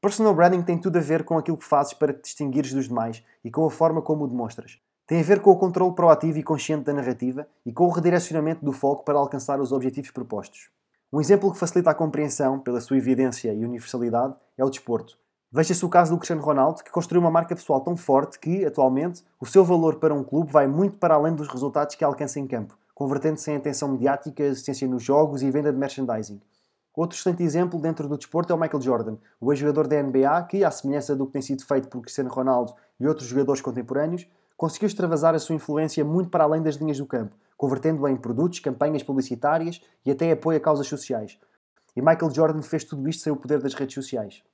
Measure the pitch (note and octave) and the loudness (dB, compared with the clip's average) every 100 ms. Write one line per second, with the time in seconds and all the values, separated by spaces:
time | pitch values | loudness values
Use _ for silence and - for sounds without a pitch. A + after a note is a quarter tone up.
0 | G#3 G3+ A3 E3+ F3 F3+ F3 E3+ F#3 F3 | 0 2 4 6 6 4 0 -2 0 0
1 | D3 D#3+ D#3+ E3 D3+ D#3+ - C#3+ C#3+ - | 2 0 0 -2 -2 -6 0 0 0 0
2 | D3+ C#3 - - C#3+ C3 C3+ C3+ A#2+ A#2+ | -2 -2 -10 -8 -4 -2 -2 -4 -2 -4
3 | A2+ A2+ _ _ A#2+ A#2 D#3+ D#3 E3 D#3+ | -4 -6 _ _ -10 -2 -2 2 0 0
4 | D3+ D#3 C#3+ A#2+ A2+ - - - _ _ | -2 -2 -2 -4 -6 -10 -20 -20 _ _
5 | _ E3 D#3 G3+ G3+ F3+ F#3+ F3+ F#3 F3+ | _ 0 4 6 8 8 6 2 0 4
6 | E3+ D3+ E3 D#3 - D#3 - D#3 C#3 C#3+ | 6 8 6 -2 -2 -4 -2 -4 -2 -4
7 | B2+ A#2+ B2+ C3 D3+ _ - A#2 F3 E3+ | -4 -4 -4 -6 -10 _ -12 2 2 4
8 | E3+ F3 F3 D#3+ D3+ D#3+ C#3+ C3 C#3 C#3+ | 2 0 0 -4 -2 -2 -4 -2 -2 -2
9 | - D3 C#3 C#3 - C#3 C3 C3 B2+ B2+ | 0 0 0 -4 -6 -4 -2 -2 -2 -6
10 | C3+ - A#2+ G#2 G2 - - _ _ _ | -12 -12 -8 -8 -10 -18 -20 _ _ _
11 | _ C#3+ C#3+ G3+ G3+ F3 E3 - F3 D3+ | _ -4 4 4 4 -2 -2 2 2 2
12 | D#3+ D3+ D3 - C#3 C3+ C3+ B2 A#2 C3+ | -2 -2 -4 0 0 0 -2 -6 0 0
13 | B2+ C3 C3 A#2+ A#2 G#2+ A#2 B2 - B2+ | 2 2 0 0 -4 -4 -4 -6 -8 -6
14 | A#2+ A#2 C3 C3 _ - C3+ C3+ - A#2 | -2 0 -2 -6 _ -2 -2 -2 -4 -4
15 | - _ _ _ _ B2 D#3+ F3+ F3 F3+ | -4 _ _ _ _ 0 2 2 2 4
16 | E3+ E3+ - E3 D3+ C#3+ C3+ E3 - - | 4 2 -2 -4 0 2 2 0 -6 -4
17 | - F3 F3 E3 E3 E3+ - C3+ C3+ F3 | 0 2 4 2 0 -6 0 -2 0 -6
18 | - C3+ C#3+ - - F#3 F3 C#3 C3 C3 | 2 2 2 -6 -4 -2 -2 2 2 2
19 | E3 F3 _ _ B2 F#3+ F3+ F3 D#3+ D#3 | -2 -6 _ _ 2 6 6 6 2 2
20 | D#3+ D3 C3+ C#3+ D#3+ D3 C#3 C#3+ G3 G3+ | 2 0 -2 -2 4 4 4 2 0 0
21 | F3 D#3 D3+ D#3+ D3 B2+ C#3 D3 D3 - | 2 4 4 -2 -6 -6 -4 -2 -4 0
22 | D3+ C#3 C#3+ D3 C3+ B2 G#2 _ _ - | -2 -2 -6 -6 -6 -6 -8 _ _ -8
23 | C#3+ C#3 D#3 D#3 - D3 D3 C#3 C#3+ C3 | -4 -2 -2 -2 -4 -4 -4 -4 -4 0
24 | B2+ C#3 - C#3 C#3+ C3 - C3+ C3 B2+ | 0 0 -4 -4 -2 -2 -6 -4 -4 -4
25 | A#2 C#3 D#3 C#3+ C3+ C3+ D3 C3 C3+ C3+ | 2 4 4 2 -2 0 0 0 -4 -4
26 | B2+ A2 G#2 G2+ _ _ _ _ _ - | -4 -4 -6 -14 _ _ _ _ _ -6
27 | E3+ - - F3 E3+ D3+ F3+ F3 D#3 D#3+ | -6 -2 -4 0 0 0 0 -2 -4 -4
28 | D3 D3 - E3 E3+ E3+ D#3+ D3+ B2+ A#2+ | -6 -6 -4 -4 -2 0 0 -2 0 0
29 | G#2+ A2 _ _ A#2+ C#3+ D3 D3 C#3+ D3 | -2 -8 _ _ -2 0 2 0 2 2
30 | C#3 C3 C3+ E3 F3 G3 F#3 - C#3 C#3+ | 2 2 4 2 0 0 0 0 -4 -4
31 | C#3+ C#3 C3+ C#3 C3 C3+ - C#3 C3 B2+ | -2 -4 -2 -6 -6 -8 -2 -2 -2 -12
32 | A#2+ - B2+ C3 C3 B2 A#2+ - _ _ | -12 -6 -6 -2 0 2 0 -8 _ _
33 | B2 A#2 B2 B2 C3+ C3+ C3+ B2 A#2 C3 | -2 -2 -2 -2 0 0 -2 -8 -4 -2
34 | D3+ F3 - _ _ _ E3 - G#3 G#3 | -2 -4 -10 _ _ _ -6 -2 -4 -2
35 | F3+ D#3+ D#3+ D#3+ - D#3+ - D3 D#3 D#3+ | -2 2 2 2 -2 -6 -2 -2 -2 -2
36 | D3 E3 F3+ F3 D3+ D#3+ D#3 C#3 D#3 C#3 | 0 0 0 2 2 2 0 -2 -4 -4
37 | C#3 B2+ G#2+ _ _ _ C#3+ C3 D#3+ D#3+ | -4 -4 -6 _ _ _ -2 0 0 0
38 | C#3 C3 A#2 A#2+ F3 F3 - B2+ D3 D3+ | 0 -2 -2 0 0 -2 -6 -2 -2 -2
39 | C3+ C3+ C3 A#2+ C#3+ D#3+ E3 E3+ _ _ | -2 -2 -2 -2 0 0 -2 -8 _ _
40 | - C#3 E3 D#3+ E3 D#3+ D3+ D3+ C#3 D3 | -4 0 2 2 2 0 2 0 0 -6
41 | - A#2+ G#2+ - _ _ _ _ _ - | -6 -6 -6 -16 _ _ _ _ _ 0
42 | C#3+ E3 E3 C3 D#3 D#3 D3 D#3+ - D3 | 2 2 0 2 2 2 -4 -6 -6 -8
43 | C3+ D#3+ - C#3 B2+ D3 C3+ C3 C3+ C3+ | -6 -4 -4 -4 -2 -2 -2 -6 -8 -8
44 | C3 B2+ G#2 - _ | -8 -8 -8 -14 _